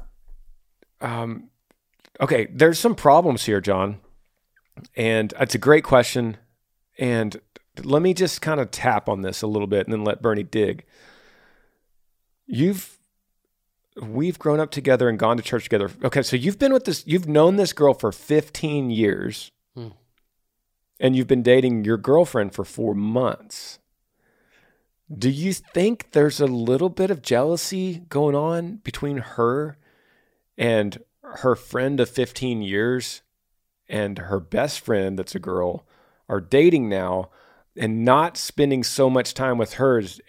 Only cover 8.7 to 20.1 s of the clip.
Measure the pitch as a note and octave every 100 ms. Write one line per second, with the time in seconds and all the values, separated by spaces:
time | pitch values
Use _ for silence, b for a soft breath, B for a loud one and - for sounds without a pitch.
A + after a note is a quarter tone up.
8.7 | - B2+ G#2+ - G2 F#2 F#2 G#2+ G#2+ G2+
9.7 | G2+ F#2 A2 G#2 - A2+ G#2 F#2+ A2 G2+
10.7 | - _ b b b b b b b b
11.7 | b b _ _ _ _ _ - B2 F3
12.7 | F#3+ - _ _ _ _ _ _ _ _
13.7 | _ _ - A2 A#2 F3 - D3+ D3+ D3+
14.7 | C#3+ C3+ B2+ B2 A2 A2+ A#2+ - A#2+ -
15.7 | G#2+ G2 - B2+ C#3+ B2 B2+ D3+ G3+ C#4
16.7 | C4 A3+ D3+ - F3+ D#3+ D3+ E3+ G3 F#3
17.7 | - C#3+ B2 A2 - - D3+ D3+ - D#3
18.7 | D3 B2+ A2+ G#2 - G1+ - - _ _
19.7 | B2 A#2 F2+ _